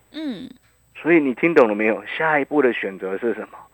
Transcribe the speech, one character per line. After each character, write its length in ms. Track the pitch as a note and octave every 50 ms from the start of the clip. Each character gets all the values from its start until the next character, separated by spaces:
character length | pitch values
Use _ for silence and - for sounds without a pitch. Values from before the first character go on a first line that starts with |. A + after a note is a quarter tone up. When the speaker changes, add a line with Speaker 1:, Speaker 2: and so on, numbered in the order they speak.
| _ _ -
Speaker 1:
嗯。 360 | D4 D#4+ D4 A#3 F3+ - - - - _ _ _ _ _ _ _
Speaker 2:
所 180 | - - D3+ F3
以 60 | E3
你 160 | D3 C3+ A#2+
听 180 | - - E3+ E3+
懂 140 | D3+ B2+
了 80 | A2 G#2
没 120 | G2+ G#2+
有？ 140 | A2 G#2+ F#2+ G2+ - -
下 220 | - D#3+ D#3+ D#3 D3
一 60 | C3+
步 180 | - C#3+ D3 C3
的 100 | B2 A2+
选 240 | - - G2+ F#2+
择 220 | F2+ G2 F#2+ F#2+ F#2+
是 160 | - A#2 G#2
什 60 | G#2+
么？ 180 | G2+ - - - - -